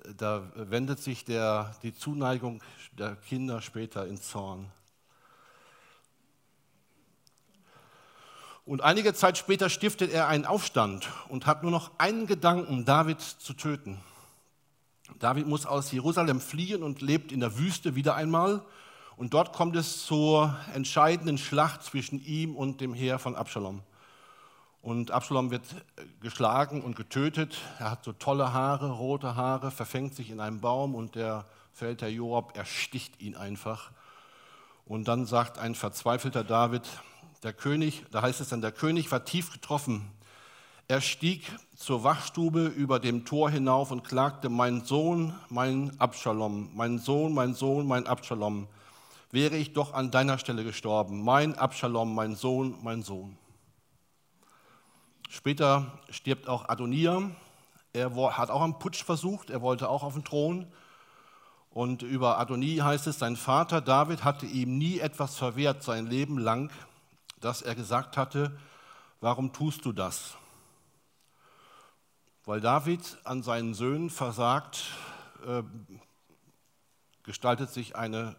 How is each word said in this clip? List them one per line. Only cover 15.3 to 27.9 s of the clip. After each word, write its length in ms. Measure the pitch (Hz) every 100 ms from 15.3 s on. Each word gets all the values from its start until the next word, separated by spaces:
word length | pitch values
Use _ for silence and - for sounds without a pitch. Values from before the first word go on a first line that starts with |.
| 139 151
muss 180 | 147 127
aus 260 | 143 139
Jerusalem 480 | 127 147 170 165 -
fliehen 420 | - 147 185 202
und 200 | 156 135
lebt 300 | 139 156 151
in 100 | 135
der 160 | 120 110
Wüste 380 | 185 170 160 135
wieder 200 | 147 151
einmal. 500 | 156 165 190 202 - - - - - -
Und 160 | 123
dort 200 | 151 175
kommt 220 | - 170 170
es 300 | 156 - -
zur 520 | 151 151 156 151 139 -
entscheidenden 640 | 135 131 160 156 170 160 139
Schlacht 460 | - 143 156 -
zwischen 400 | - 139 - 139 139
ihm 300 | 156 160 139
und 260 | 135 135
dem 120 | 131
Heer 260 | 120 127 127
von 160 | 127 123
Absalom. 480 | 113 107 98 98 - _ - - - - - _ _ _
Und 300 | 117 120 117
Absalom 400 | 127 - 135 127
wird 120 | 123 - 175 - - 73 -
geschlagen 640 | 113 - 110 127 143 147
und 140 | 123 110
getötet. 600 | - 135 151 156 156 - - -
Er 120 | 110